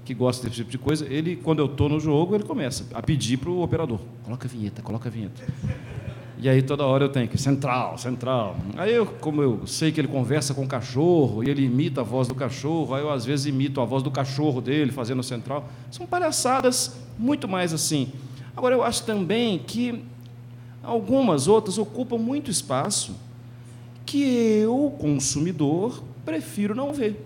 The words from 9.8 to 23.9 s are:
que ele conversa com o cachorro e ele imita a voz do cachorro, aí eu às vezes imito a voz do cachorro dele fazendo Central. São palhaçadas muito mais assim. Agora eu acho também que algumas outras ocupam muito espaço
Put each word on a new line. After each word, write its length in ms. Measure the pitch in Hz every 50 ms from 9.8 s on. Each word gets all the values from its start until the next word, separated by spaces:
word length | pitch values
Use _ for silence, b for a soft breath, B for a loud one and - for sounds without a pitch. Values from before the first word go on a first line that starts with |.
| 160 160
que 100 | 156 156
ele 60 | 143 131
conversa 460 | 131 135 123 113 143 156 131 - 139
com 100 | 131 135
o 40 | 131
cachorro 760 | 139 123 107 - - 127 151 175 180 165 143 117 104 107 113
e 60 | 135
ele 140 | 143 135 135
imita 380 | 123 120 127 151 175 135 139
a 20 | 123
voz 240 | 107 120 131 131 123
do 60 | 131
cachorro, 640 | 131 139 120 - - - 143 165 165 151 117 127
aí 60 | 135
eu 100 | 147 151
às 120 | 147 135 110
vezes 220 | 120 143 143 131
imito 340 | 147 139 131 135 143 135 135
a 60 | 123
voz 160 | 110 123 135
do 80 | 131 147
cachorro 500 | 135 139 135 135 - - 151 156 135 127
dele 320 | 113 123 135 156 151 127
fazendo 300 | - 135 120 110 135 127
Central. 480 | 123 127 127 117 113 - 135 147 - B B B B B
São 140 | - - 359
palhaçadas 920 | 349 - 359 359 311 302 - - 254 254 269 254 254 247 - - - - - - - - -
muito 300 | 220 247 294 285 - 220
mais 240 | 185 185 175 175 160
assim. 380 | 151 - - 160 147 131 127 - B B B B B B B B -
Agora 160 | 254 254 262
eu 100 | 254 233
acho 220 | 240 220 - -
também 540 | - 220 208 185 156 202 226 240 233 196 160
que 440 | 127 - - 226 240 247 220 156 123 - - - - - - - - - B B B B B B
algumas 680 | - - 240 226 202 190 254 269 269 226 165 143 127 160
outras 300 | 214 220 214 185 180 208
ocupam 400 | 214 - - - 254 - 240 226
muito 320 | 226 233 269 294 294 -
espaço 680 | 190 - - - 135 127 147 190 202 - - - 98 95 - - - - - B B B B B B B B B